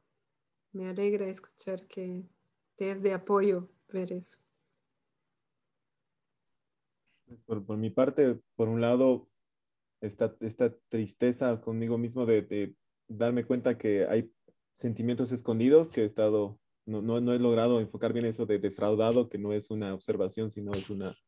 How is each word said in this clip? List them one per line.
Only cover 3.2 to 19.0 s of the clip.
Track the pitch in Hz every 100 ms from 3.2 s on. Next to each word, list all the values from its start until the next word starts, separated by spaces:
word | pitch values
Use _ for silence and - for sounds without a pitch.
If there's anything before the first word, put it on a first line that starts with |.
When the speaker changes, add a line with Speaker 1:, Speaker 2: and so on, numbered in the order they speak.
| 190 202 202 180 180 _ _
Speaker 1:
ver | 190 180
eso. | 180 - - _ _ _ _ _ _ _ _ _ _ _ _ _ _ _ _ _ _ _ _ _ _ _ _ _ _ _ _ _
Speaker 2:
Pues | 117
por, | - 107 101
por | 107
mi | 110
parte, | - 135 - 135 117 - -
por | 110
un | 113
lado, | 117 123 131 123 - _ _ _ _ _ _ _
esta, | 107 - 113 -
esta | 113 - 120 - _
tristeza | 117 101 - 123 123 131 113
conmigo | 117 113 117 117
mismo | 117 123 117
de, | 110
de | 98 104 98 - _ _ _
darme | 107 117 123 117
cuenta | 127 123 117
que | 110 101 -
hay | 110 113 _ _ _ _
sentimientos | - 120 110 117 123 120
escondidos | 120 120 113 127 156 165
que | -
he | 107
estado, | - 107 107 101 110 _ _ -
no, | 107
no, | 110 117
no | 120
he | 123
logrado | 120 113 120 120
enfocar | 107 104 113
bien | 117 117
eso | 113 107
de | 101
defraudado, | 98 - 104 107